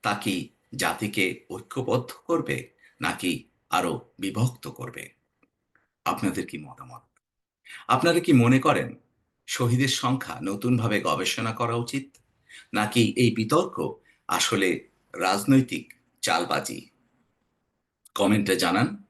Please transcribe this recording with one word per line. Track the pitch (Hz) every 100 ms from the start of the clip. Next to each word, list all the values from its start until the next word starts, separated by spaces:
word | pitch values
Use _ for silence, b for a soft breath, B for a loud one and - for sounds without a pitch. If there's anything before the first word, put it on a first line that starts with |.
তা | 107
কি | 104 113 90 73 _ _ -
জাতিকে | 82 82 104 101 92 87 _
ঐক্যবদ্ধ | 95 - - - 123 127 - -
করবে | 165 - - - _ b b
নাকি | 80 87 90 76 - _ _
আরো | 90 87 71 - _
বিভক্ত | 95 107 123 123 -
করবে? | - - - - _ _ _ _ _ _ _ _ _ -
আপনাদের | 85 98 - -
কি | 78
মতামত? | 73 62 64 - _ _ _ _ _ _ B B B
আপনারা | 123 165 170
কি | 170
মনে | 139 117 131
করেন | 147 131 120 - _ _ _ _ -
শহীদের | - 123 123 135
সংখ্যা | - 127 131 - -
নতুনভাবে | 87 101 120 123 113 101
গবেষণা | - 78 92 - 113
করা | 113 117 120
উচিত, | 120 139 135 _ _ _ B B B
নাকি | 104 107 120 113 -
এই | 120
বিতর্ক | - 110 156 185 - 78 76 b b -
আসলে | 90 - 104 95 82 - _ _ -
রাজনৈতিক | 92 101 101 135 127 85 - - _ _
চালবাজি? | - 85 85 73 - - - _ _ _ _ _ _ _ _ _ _ _ - -
কমেন্টে | 98 104 101 90
জানান। | 87 92 123 - -